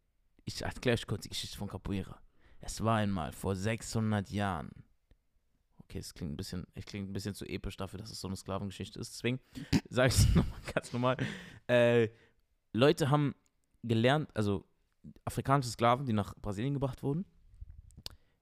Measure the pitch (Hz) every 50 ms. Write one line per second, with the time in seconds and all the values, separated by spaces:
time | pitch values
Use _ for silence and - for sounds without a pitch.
0 | _ _ _ _ _ _ _ _ _ - - - - - - - - 127 117 110
1 | - - 110 - - - - - - - - - 101 98 - 95 - - 101 95
2 | 92 - - - - - _ _ _ _ - - - - - - 98 110 113 107
3 | 107 101 98 90 76 67 - - - 95 98 92 95 110 117 110 - - - 113
4 | 110 107 107 104 92 - - 104 101 98 92 76 62 - - - - _ _ _
5 | _ _ _ _ _ _ _ _ _ _ _ _ _ _ _ - - - - 90
6 | - - - - 101 76 73 - 95 - 90 87 82 - - - 95 - - 104
7 | 98 95 98 98 95 104 98 - - - - 98 - 101 95 - 98 92 - 92
8 | 110 110 104 - - 95 95 - - - 98 98 101 98 92 - 98 - - -
9 | 110 - - - - 117 127 131 - _ - - - - - - - - - 120
10 | 127 127 - - - - - - - - - - - - - - - - - 120
11 | 123 127 127 - 131 110 - - - - - - - - 123 120 120 120 120 120
12 | 113 110 - - _ _ _ _ _ _ _ _ _ _ - 107 127 147 170 -
13 | 160 131 147 147 147 135 - _ _ _ _ _ _ _ _ _ - 113 117 113
14 | 113 123 139 156 - - - - 107 101 101 92 - _ _ _ _ _ _ _
15 | - 78 - _ - - - - - - 135 143 127 117 104 - 113 117 127 131
16 | 143 127 110 104 98 - - - - 104 98 98 117 139 143 139 139 131 123 -
17 | - 135 143 170 202 - _ _ - - - - - - - - - - - -
18 | - - - - _ _ _ _